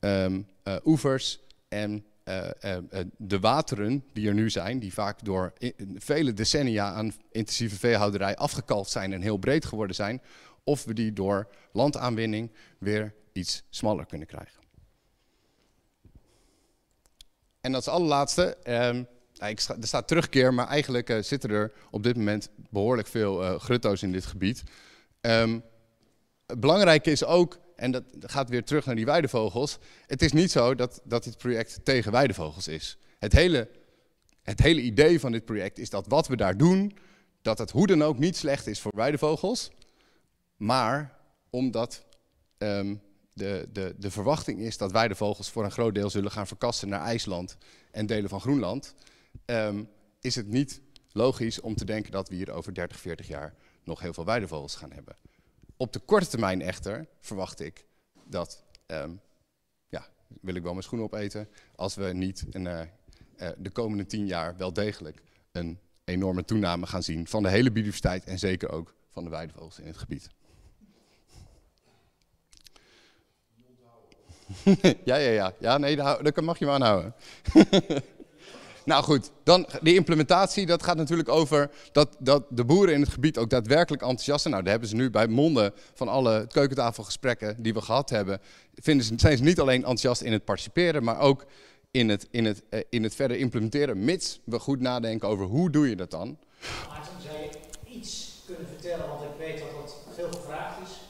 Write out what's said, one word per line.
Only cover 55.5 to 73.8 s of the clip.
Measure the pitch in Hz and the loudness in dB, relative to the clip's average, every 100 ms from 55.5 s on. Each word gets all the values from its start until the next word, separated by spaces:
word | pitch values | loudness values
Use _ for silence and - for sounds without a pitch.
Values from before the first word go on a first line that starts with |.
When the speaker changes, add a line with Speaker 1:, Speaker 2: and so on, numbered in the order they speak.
| _ _ - | _ _ -8
Speaker 1:
Op | 123 | -8
de | - | -8
korte | - 208 - | 2 2 2
termijn | - 101 92 | 0 0 0
echter | 82 90 98 110 156 _ | -4 -8 -8 -10 -12 _
verwacht | - 101 92 - | -14 -10 -10 -10
ik | 73 - _ _ _ _ | -14 -16 _ _ _ _
dat, | _ 95 85 - _ - _ | _ -8 -8 -12 _ -20 _
ehm, | 80 73 87 _ _ _ _ _ _ _ | -10 -10 -14 _ _ _ _ _ _ _
ja, | 87 - _ _ - | -14 -14 _ _ -18
wil | 95 | -10
ik | 90 | -8
wel | 87 | -6
mijn | 90 | -8
schoenen | - 120 107 | -8 -8 -6
opeten, | 107 104 104 104 - _ _ | -8 -8 -10 -14 -18 _ _
als | 95 | -8
we | - | -4
niet | 98 90 92 92 - | -6 -4 -4 -6 -12
een, | - 90 | -10 -8
eh, | 85 82 _ _ - - _ | -8 -12 _ _ -20 -20 _
eh, | 87 - | -12 -10
de | 95 | -10
komende | 107 117 104 95 | -6 -4 -4 -6
tien | 110 101 | -6 -4
jaar | 87 82 90 | -4 -4 -6
wel | 92 | -6
degelijk | 87 104 104 78 - _ _ _ | -4 -4 -6 -14 -18 _ _ _
een | 87 85 85 _ _ | -8 -8 -10 _ _
enorme | - 90 95 92 | -6 -2 0 -2
toename | 87 110 95 87 87 | -2 0 2 0 -4
gaan | 92 | -6
zien | - 80 82 | -4 -6 -4
van | 107 | 0
de | 101 | 4
hele | 98 127 | 4 4
biodiversiteit | 110 104 98 - 92 | 2 -4 -2 -2 -2
en | - 92 | -6 -4
zeker | 98 92 - | -2 -2 -4
ook | 80 85 _ _ | -8 -10 _ _
van | - | -14
de | 85 | -10
weidevogels | 78 80 - 80 - | -10 -12 -14 -20 -18
in | 76 | -18
het | 80 | -14
gebied. | - 69 - _ _ _ - _ _ _ _ _ _ - - _ _ _ _ _ _ _ _ _ _ - - _ _ _ _ _ _ _ _ 113 127 _ | -12 -12 -14 _ _ _ -20 _ _ _ _ _ _ -20 -20 _ _ _ _ _ _ _ _ _ _ -20 -20 _ _ _ _ _ _ _ _ _ _ _